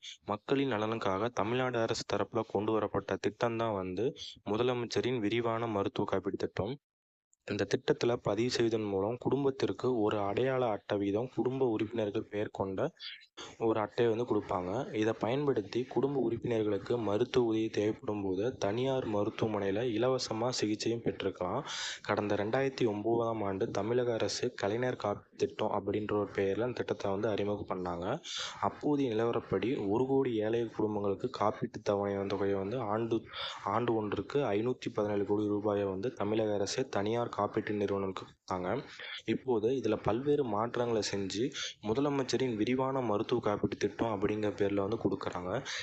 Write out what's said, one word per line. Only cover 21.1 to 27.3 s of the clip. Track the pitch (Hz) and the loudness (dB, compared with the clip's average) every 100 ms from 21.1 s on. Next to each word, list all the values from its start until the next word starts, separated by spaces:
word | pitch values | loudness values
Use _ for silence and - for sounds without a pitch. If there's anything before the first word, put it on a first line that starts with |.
| 92 98 - 90 113 151 - - - | -2 -2 -2 -2 -2 -4 -6 -8 -6
கடந்த | - 104 104 101 | -2 0 2 0
ரெண்டாயிரத்தி | 104 127 135 135 123 | 2 0 0 2 0
ஒன்பதாம் | 104 110 117 117 113 101 | 0 0 2 2 0 -2
ஆண்டு | 95 104 | 0 -2
தமிழக | 101 101 123 120 | 0 0 2 2
அரசு | 113 104 - 120 - | 0 0 0 -4 -2
கலைஞர் | 98 113 127 120 | -2 0 -2 -2
காப்பீடு | 104 101 - - | -2 -2 -6 -2
திட்டம் | 101 - 107 101 | -2 0 0 0
அப்படின்ற | 98 101 104 104 | 0 0 0 0
ஒரு | 101 - | 0 2
பெயர்ல | 98 98 123 | 2 2 0
அந்த | 117 | -2
திட்டத்தை | - 104 101 | -2 -2 -2
வந்து | 98 | 0
அறிமுகம் | 110 | 0